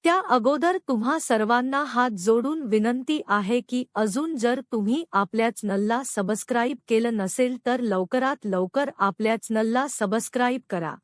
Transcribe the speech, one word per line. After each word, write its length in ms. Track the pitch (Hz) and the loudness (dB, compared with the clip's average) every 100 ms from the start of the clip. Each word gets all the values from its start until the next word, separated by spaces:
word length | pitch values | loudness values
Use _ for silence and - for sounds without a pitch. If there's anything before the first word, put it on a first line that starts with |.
त्या 160 | 339 370 381 | 2 2 2
अगोदर 480 | 247 226 294 339 370 - | 2 4 2 2 0 -2
तुम्हा 300 | 240 240 311 | -2 0 -2
सर्वांना 640 | - 226 214 240 254 277 | 0 0 2 2 2 -2
हात 260 | 285 240 254 | -2 0 0
जोडून 520 | 202 185 233 262 320 | 0 2 2 2 -4
विनंती 580 | 254 214 220 247 262 302 - | 0 2 2 -2 -2 -4 0
आहे 340 | 208 196 240 | 0 2 -2
की 240 | - 247 247 | -2 -6 -4
अजून 420 | - 214 202 320 294 | -2 -2 0 -2 0
जर 240 | 240 254 262 | 0 0 -2
तुम्ही 320 | 226 202 277 330 | -2 0 -2 0
आपल्या 380 | 196 196 220 226 | -2 0 0 0
चॅनलला 520 | 233 208 196 208 233 | 0 -2 0 0 -2
सबस्क्राईब 720 | 269 - 190 214 - 240 240 277 - | -2 -4 -2 -2 -2 0 0 -4 0
केलं 260 | 226 233 | 0 2
नसेल 420 | 220 190 - 254 247 247 | 0 -2 0 0 0 -2
तर 140 | 254 | 0
लवकरात 560 | 233 185 180 254 262 285 | 0 0 0 0 0 -2
लवकर 460 | 208 185 185 269 285 - | -2 -2 0 0 -2 0
आपल्या 380 | 196 - 214 226 | -2 0 0 0
चॅनलला 440 | - 220 226 240 277 | -2 0 2 0 -2
सबस्क्राईब 720 | - 202 220 220 247 247 262 _ | -2 -2 -2 -2 0 0 -2 _
करा 240 | 185 160 - | -6 -6 -10